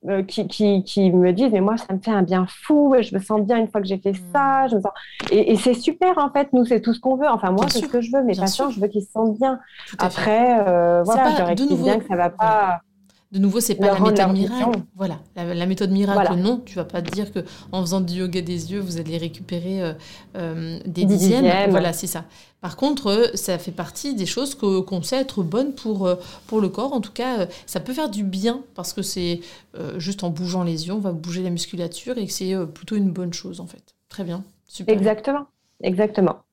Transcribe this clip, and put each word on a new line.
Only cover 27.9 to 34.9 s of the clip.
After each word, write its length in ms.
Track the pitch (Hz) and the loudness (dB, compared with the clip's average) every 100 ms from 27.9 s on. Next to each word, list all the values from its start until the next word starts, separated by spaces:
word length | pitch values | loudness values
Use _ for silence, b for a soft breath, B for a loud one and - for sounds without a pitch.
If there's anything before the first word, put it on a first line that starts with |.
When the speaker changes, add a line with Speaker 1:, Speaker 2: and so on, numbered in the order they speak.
Speaker 2:
faire 160 | 254 311 | -6 -4
du 140 | 208 | -4
bien 380 | 196 185 214 254 269 - | -4 -2 -2 -2 -8 -12
parce 180 | - | -10
que 80 | - | -8
c'est, 380 | 190 - 175 170 170 B B - | -6 -4 -4 -4 -8 B B -12
euh, 180 | - 175 | -10 -8
juste 260 | 165 196 | -8 -6
en 60 | 175 | -6
bougeant 340 | 160 180 185 | -4 -4 -2
les 240 | 175 165 165 | -2 -4 -4
yeux, 60 | |
on 60 | 208 | -4
va 120 | 196 | -4
bouger 300 | 165 170 175 | -6 -6 -6
la 80 | 185 | -4
musculature 720 | 175 - 180 175 175 - 247 | -4 -6 -6 -8 -8 -8 -6
et 80 | 196 | -6
que 40 | |
c'est, 220 | - 185 | -6 -4
euh, 140 | 190 165 | -4 -4
plutôt 300 | 151 - 214 | -10 -6 0
une 120 | 196 | 0
bonne 240 | 175 180 | -2 -6
chose, 280 | 170 185 175 | -8 -12 -14
en 40 | 180 | -16
fait. 300 | - _ _ _ | -18 _ _ _
Très 140 | - | -12
bien, 200 | 180 170 196 _ _ | -8 -8 -10 _ _
super. 260 | - 185 | -10 0